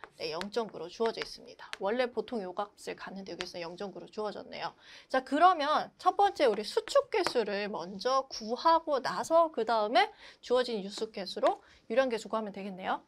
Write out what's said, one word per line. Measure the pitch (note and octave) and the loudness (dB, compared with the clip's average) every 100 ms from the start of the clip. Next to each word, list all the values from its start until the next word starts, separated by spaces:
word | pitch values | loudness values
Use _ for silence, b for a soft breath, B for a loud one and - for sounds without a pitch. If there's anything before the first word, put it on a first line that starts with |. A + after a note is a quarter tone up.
| B - | B -10
네, | D#3+ | -6
영점구로 | D#3 G3+ A#3 A3 - E3 | -6 -4 -4 -4 -6 -10
주어져 | - A3+ - | -2 -2 -2
있습니다. | - - - - - - | -6 -8 -18 -18 -12 -6
원래 | G3 A#3+ B3 | -2 0 -2
보통 | A#3+ G#3+ A#3+ | -2 -6 -6
요 | F#3 | -6
값을 | F3+ G3+ _ - F3+ | -8 -8 _ -12 -12
갖는데 | - F#3+ G3 | -12 -12 -12
여기서 | E3+ F3+ F#3 | -10 -8 -8
영점구로 | E3+ F3+ G3+ F3 E3+ | -10 -8 -10 -10 -14
주어졌네요. | - G#3 G3+ - D#3+ D#3+ - B B B | -8 -6 -6 -10 -8 -8 -10 B B B
자, | C4 B3+ | -4 0
그러면 | C#4+ F4 F4+ C#4+ D4 - - | 6 6 6 2 0 0 -2
첫 | C4+ C4 | 0 4
번째 | G4+ G4 C#4+ | 4 4 2
우리 | G#3 | 2
수축 | G#3 - - C#5+ C#5 | 0 -2 2 2 4
개수를 | A4 E4+ B3 G#3 G3+ G#3 | 2 0 0 0 -2 -2
먼저 | G3 E3+ G3 A#3+ C4+ C4 | -4 -8 -4 0 0 0
구하고 | - G#3+ A#3+ E4 E4 D#4+ C#4 | -8 -6 0 4 4 4 -2
나서 | - F3+ B3+ E4 E4 | 0 -4 2 4 4
그 | D#4+ A#3 | 2 0
다음에 | A3+ G#3+ C#4+ G#4+ B B B | 2 4 4 2 B B B
주어진 | - B3 B3 A3 | 0 2 2 -2
유속 | F#3+ G3+ A3 | -6 -6 -8
개수로 | G#3+ G3 - C4+ G4 b b b | -6 -8 0 2 2 b b b
유량 | A3+ C4 | 2 2
개수 | A3+ G3+ | 0 -2
구하면 | A3 G#3+ | -4 -4
되겠네요. | G3 G3 F#3 F#3 C4+ | -8 -10 -8 -4 -4